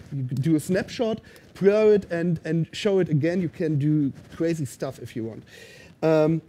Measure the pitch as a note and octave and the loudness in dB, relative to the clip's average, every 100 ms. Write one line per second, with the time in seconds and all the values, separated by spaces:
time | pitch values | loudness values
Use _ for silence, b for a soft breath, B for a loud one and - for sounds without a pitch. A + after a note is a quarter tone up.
0 | - C#3+ B2+ C3 D3+ D#3 C#3+ F#3 A#3+ - | -12 -8 -6 -2 0 0 0 -2 -2 -4
1 | A3+ A3 B B B - F#3+ G#3 G#3+ G#3 | -4 -4 B B B 0 2 6 6 4
2 | G3 E3+ E3+ E3 D#3+ E3 D#3+ - G#3+ G3 | 2 -2 -2 -2 -2 -2 -4 -4 0 2
3 | F3+ E3 D#3 F#3 F3 - E3 D3+ D3 D3+ | 2 0 0 0 -4 -4 -2 0 0 0
4 | C#3+ - - - E3 E3 C#3 - C#3+ B2 | 0 -4 -14 -4 -4 -2 -6 -8 -10 -10
5 | A#2+ - A2 G#2+ - B B B B - | -12 -10 -10 -12 -18 B B B B -2
6 | D#3 D#3+ D#3 E3 | 2 4 4 0